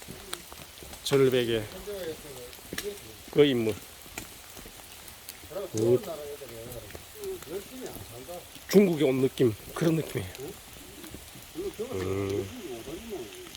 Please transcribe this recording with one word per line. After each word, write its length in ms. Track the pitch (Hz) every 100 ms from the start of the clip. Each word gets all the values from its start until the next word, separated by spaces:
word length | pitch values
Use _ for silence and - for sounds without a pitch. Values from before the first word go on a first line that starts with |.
| - - - 180 - - - - - -
절벽에 600 | - 139 131 123 117 113 107 185 196 196 165 156 - 453 494 - - - - - - - -
거의 220 | - 147
뭐, 220 | 123 110 98 - - - - - - - - - - - - - - - - - 175 190
그 300 | 110 117 120 - 151 147 143 127 113 120 120 - - - - 392 370 - 370 - 254 202 - - - 143 175 - - -
중국에 360 | 190 196 156 139
온 160 | 131
느낌, 340 | 131 - 123 104 -
그런 220 | - 165 160
느낌이에요. 360 | - 120 95 - - - - - - - - - - - - 311 392 - 247
음. 560 | 208 92 98 98 101 - - 381 349 - 359 453 381 349 370 349